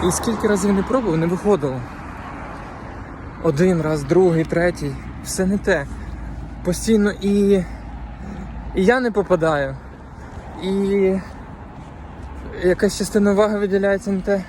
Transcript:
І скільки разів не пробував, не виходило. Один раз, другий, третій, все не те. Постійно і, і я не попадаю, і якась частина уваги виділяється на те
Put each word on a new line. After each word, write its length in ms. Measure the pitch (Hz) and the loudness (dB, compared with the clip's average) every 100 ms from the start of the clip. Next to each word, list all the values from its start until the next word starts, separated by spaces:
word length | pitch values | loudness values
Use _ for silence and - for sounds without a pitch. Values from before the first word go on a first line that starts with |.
| 175 | 0
І 40 | |
скільки 360 | - - 214 220 | 0 -2 0 2
разів 240 | 208 202 | 2 2
не 100 | 196 | 2
пробував, 360 | 190 262 220 160 | 2 0 2 2
не 80 | 165 | 2
виходило. 540 | 175 208 190 139 127 120 - - - - - - - - - - - - - - - | 0 2 2 2 -4 -8 -12 -14 -12 -12 -12 -12 -12 -14 -14 -14 -14 -14 -14 -14 -2
Один 400 | 165 147 185 175 | 0 4 4 4
раз, 200 | 156 156 | 2 0
другий, 420 | 143 170 185 165 | 2 6 6 4
третій, 480 | 160 170 175 170 147 131 - - | 2 2 2 0 -6 -6 -10 -12
все 220 | - - 185 | -8 -2 2
не 120 | 202 | 2
те. 280 | 208 175 135 - - - - - - - | 2 0 0 -8 -10 -10 -10 -10 -12 -6
Постійно 460 | - 175 - 220 208 | -4 -2 2 4 4
і, 540 | 185 196 202 202 196 175 - - - - - - - - - - | 0 0 4 6 4 2 -8 -10 -12 -12 -12 -12 -10 -10 -10 -6
і 100 | - | 2
я 160 | 190 247 | 4 6
не 100 | 247 | 4
попадаю, 680 | 208 185 180 160 147 135 131 - - - - - - - - | 0 2 4 4 2 0 -4 -12 -16 -16 -16 -14 -14 -12 -6
і 520 | 185 196 196 202 190 190 - - - - - - - - - - - - - - | -2 0 2 4 4 2 -4 -14 -14 -14 -16 -16 -16 -16 -16 -14 -12 -12 -12 0
якась 340 | 180 175 202 - | 2 4 2 0
частина 340 | 196 214 202 | 0 2 4
уваги 260 | 196 214 208 | 4 4 2
виділяється 540 | 202 196 196 196 202 | 0 2 2 0 0
на 80 | 196 | -2
те 240 | 185 202 | 0 -2